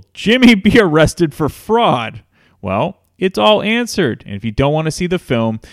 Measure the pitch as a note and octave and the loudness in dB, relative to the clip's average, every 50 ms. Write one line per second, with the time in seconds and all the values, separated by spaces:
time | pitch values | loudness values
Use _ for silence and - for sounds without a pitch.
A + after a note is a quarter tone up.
0 | - _ _ - - G3 A#3 B3+ C4 B3 A#3 G3 - G#3+ - A#3+ G#3 F3 D3+ D#3+ | -8 _ _ -6 0 0 2 6 6 6 6 6 2 2 2 4 2 2 2 2
1 | D3+ D3+ - - F3 D3+ - - D#3 C3 - - - - A3 A#3 A#3 F#3 C#3+ B2+ | 2 2 2 -2 -2 -2 -2 -4 -4 -4 -4 -8 -6 -2 -2 0 2 0 0 -2
2 | A2+ A2 A2 A2 _ _ _ _ _ _ _ _ - F#2+ F#2+ G#2 C3+ F#3 - _ | -4 -8 -12 -16 _ _ _ _ _ _ _ _ -8 -4 -4 -4 -4 -4 -8 _
3 | _ _ _ _ F#3 F#3+ - G#3+ G#3 G#3+ G#3+ - - G#3 A3+ A#3+ B3 A3 - - | _ _ _ _ -4 -4 -2 2 2 2 2 2 0 -2 -4 -4 -4 -6 -4 -2
4 | F3 B2 G#2 - - - G#2 G2 G#2 A2+ G#2 - C3+ C#3+ D3+ D#3 D#3+ D#3+ - - | -2 -2 -2 -6 -10 -14 -14 -8 -8 -6 -2 0 0 0 0 -2 -4 -6 -6 -6
5 | F3+ E3+ F#3 F3+ - - C3+ A#2 A2+ A2+ A2 A2+ - - | -4 -4 -4 -6 -4 -4 -2 -2 -2 -2 -4 -6 -12 -18